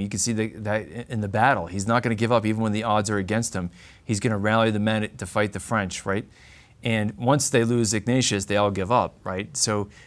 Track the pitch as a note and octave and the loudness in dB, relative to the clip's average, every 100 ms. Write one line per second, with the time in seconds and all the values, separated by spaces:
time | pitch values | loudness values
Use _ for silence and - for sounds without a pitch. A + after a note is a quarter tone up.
0 | G2+ G#2 B2 A2 A2 E2+ G#2 G#2+ E2 G2+ | -4 -2 -2 -2 -2 -4 -4 -2 -4 -10
1 | - A#2 G2+ G#2+ B2 A#2 E2 F#2+ G2 A#2 | -8 -4 -2 2 4 2 -2 -4 0 0
2 | A#2 A2 A2+ A#2+ G#2+ A2 A2 G#2 A2 G#2+ | 2 0 2 2 2 0 0 0 0 0
3 | G#2 G#2 F#2 A2 A2+ F#2+ F2 - - - | 2 -2 0 -2 -2 -4 -6 -10 -20 -14
4 | - G2+ A#2+ G#2 G#2 A2+ A2+ G#2+ G#2+ A2 | -4 -2 0 0 2 4 4 2 2 0
5 | G#2+ - F#2+ A2 G#2 G2 - A2+ F#2+ - | -2 -6 -4 0 0 -2 -2 -2 -2 -4
6 | G2 G2 - - - - - - A#2+ A2+ | -4 -4 -4 -14 -20 -20 -20 -8 -2 0
7 | G#2+ G#2+ A#2+ C#3+ - B2 A#2 B2 A2 A2 | -2 -2 2 2 2 2 2 2 2 0
8 | A#2 B2+ A#2+ G#2 G2 G2+ G#2 G2 F#2+ B2 | 0 2 2 0 0 2 2 0 2 2
9 | F2+ - G#2 F#2 G#2+ - - G#2 G2+ - | 2 -4 -8 -6 -6 -4 0 0 -4 -10